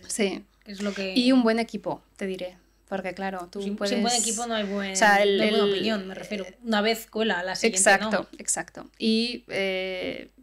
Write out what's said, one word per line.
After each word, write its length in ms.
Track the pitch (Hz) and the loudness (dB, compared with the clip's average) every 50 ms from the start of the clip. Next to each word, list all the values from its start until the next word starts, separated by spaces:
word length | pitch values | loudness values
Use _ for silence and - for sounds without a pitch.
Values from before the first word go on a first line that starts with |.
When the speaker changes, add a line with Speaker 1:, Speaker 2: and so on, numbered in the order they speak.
| - | -12
Speaker 1:
Sí. 400 | - - - 202 196 - - - _ _ _ _ | -6 -2 0 0 0 0 -4 -10 _ _ _ _
Speaker 2:
que 100 | - 202 | -14 -10
es 100 | 190 208 | -6 -4
lo 100 | 208 196 | -4 -4
que 200 | 202 196 190 190 | -4 -4 -2 0
Speaker 1:
Y 160 | 262 247 247 | 2 4 6
un 100 | 269 254 | 6 6
buen 160 | 240 220 226 | 6 4 4
equipo, 460 | 226 226 - - - - 175 147 - _ _ _ | 2 0 -4 -6 -8 -6 -6 -8 -8 _ _ _
te 120 | - 202 | -8 -8
diré. 280 | 190 190 180 180 180 185 - _ _ _ _ _ | -6 -6 -6 -8 -10 -12 -14 _ _ _ _ _
Porque, 280 | - 190 190 185 185 180 | -8 -8 -6 -6 -6 -6
claro, 320 | 185 190 196 190 185 175 175 | -6 -6 -6 -6 -8 -10 -10
tú 120 | - 202 196 | -8 -6 -6
Speaker 2:
Sin, 120 | 202 202 | -4 -4
Speaker 1:
puedes 160 | 214 208 202 220 | -2 -2 0 0
Speaker 2:
sin 80 | 233 208 | 2 2
buen 100 | 233 240 | 2 2
equipo 320 | 240 233 226 214 214 240 | 2 0 0 -2 -4 -4
no 80 | 233 226 | -4 -4
hay 120 | 220 208 | -4 -4
buen, 260 | 190 202 202 196 196 | -4 -4 -4 -4 -2
Speaker 1:
o 40 | 190 | 0
sea, 280 | 190 220 208 202 196 208 | 4 6 6 6 6 6
el, 140 | 202 196 | 4 4
Speaker 2:
no 60 | 196 220 | 4 4
hay 60 | 214 | 4
buena 140 | 214 208 202 | 4 4 4
Speaker 1:
el 60 | 202 | 2
Speaker 2:
opinión, 360 | 196 190 - 220 220 196 190 | 2 2 0 0 -2 -2 -4
me 60 | 190 190 | -8 -10
refiero. 320 | - - - - 196 185 - - _ 240 | -12 -10 -8 -8 -8 -8 -10 -14 _ -4
Una 180 | 233 220 208 | 0 0 2
vez 260 | 202 220 226 226 - | 2 2 0 -2 -6
cuela, 340 | - - 214 226 220 190 175 | -8 -4 -2 0 0 0 -2
la 140 | 180 185 185 | -2 -4 -2
siguiente 240 | 180 - 226 185 185 | 0 0 0 2 4
Speaker 1:
Exacto, 480 | - 214 196 196 208 220 214 185 - - | 6 6 6 4 4 0 -2 -2 -4 -6
Speaker 2:
no. 60 | - | -14
Speaker 1:
exacto. 500 | - 214 - - 180 165 - - - - - _ - | -10 -6 -4 -4 -4 -4 -8 -12 -18 -18 -18 _ -4
Y, 440 | - 220 220 220 233 240 240 240 - | 0 2 2 2 0 -2 -6 -10 -10
eh, 800 | - - 196 196 196 190 185 190 190 185 185 180 - - - - - _ _ | -8 -6 -4 -2 -2 -2 -2 -4 -4 -6 -6 -6 -8 -8 -10 -12 -18 _ _